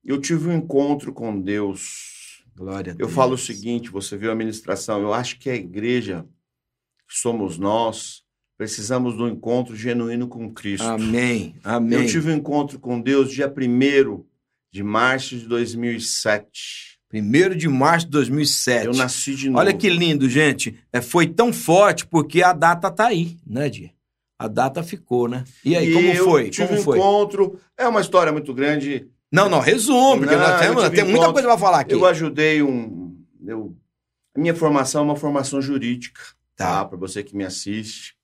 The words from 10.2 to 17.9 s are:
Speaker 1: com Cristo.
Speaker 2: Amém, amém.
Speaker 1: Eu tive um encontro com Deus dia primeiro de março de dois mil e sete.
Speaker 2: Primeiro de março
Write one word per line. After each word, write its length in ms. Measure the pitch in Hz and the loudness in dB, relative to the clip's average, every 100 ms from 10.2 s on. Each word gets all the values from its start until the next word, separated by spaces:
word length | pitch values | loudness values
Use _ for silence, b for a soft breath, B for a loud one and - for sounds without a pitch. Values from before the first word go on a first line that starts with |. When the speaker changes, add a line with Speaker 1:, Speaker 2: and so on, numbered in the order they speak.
| 123 | -8
Speaker 1:
com 240 | 117 110 | -10 -14
Cristo. 320 | 113 104 98 113 | -10 -8 -4 -4
Speaker 2:
Amém, 680 | 110 110 117 123 117 85 - | -2 -2 0 0 -2 -6 -12
amém. 360 | 101 117 117 120 | -4 -2 2 2
Speaker 1:
Eu 40 | 120 | 2
tive 240 | 165 156 | 0 0
um 40 | 156 | -2
encontro 440 | 139 147 143 - | -2 -4 -4 -8
com 220 | 120 120 | -6 -4
Deus 300 | 113 139 131 | 2 2 2
dia 180 | 131 139 | 0 -4
primeiro 760 | 139 127 123 139 139 139 95 - _ _ _ _ | -2 0 2 4 4 4 0 -14 _ _ _ _
de 120 | 98 | -10
março 540 | 104 107 127 131 131 123 | -2 2 2 2 -4 -12
de 100 | 113 | -4
dois 260 | 120 117 | -2 -2
mil 220 | 117 120 117 | -4 -4 -4
e 40 | |
sete. 1000 | 117 - 110 104 - - - - - _ _ | -6 -4 0 -2 -4 -16 -16 -16 -20 _ _
Speaker 2:
Primeiro 460 | 110 104 139 190 180 | -6 2 4 4 2
de 120 | 160 | 0
março 380 | 131 143 | 2 4